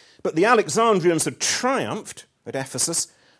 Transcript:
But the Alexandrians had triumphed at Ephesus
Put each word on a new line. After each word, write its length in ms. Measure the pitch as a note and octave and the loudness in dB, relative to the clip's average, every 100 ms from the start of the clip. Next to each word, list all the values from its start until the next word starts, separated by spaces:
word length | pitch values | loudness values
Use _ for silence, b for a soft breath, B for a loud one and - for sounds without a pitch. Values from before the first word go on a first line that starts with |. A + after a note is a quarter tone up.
| B B | B B
But 140 | - D#3 | -6 0
the 80 | |
Alexandrians 800 | G3+ - F#3 D3 A3+ G3 E3 E3 | 4 4 2 2 2 4 2 2
had 160 | D3+ C3 | 0 -2
triumphed 840 | - - B3 C4 A2+ F3 - - - _ - | -2 -2 0 -2 -2 -6 -10 -16 -20 _ -10
at 80 | |
Ephesus 540 | C3+ C3 C3 - E3 - b b b | -8 -6 -4 -2 -2 -6 b b b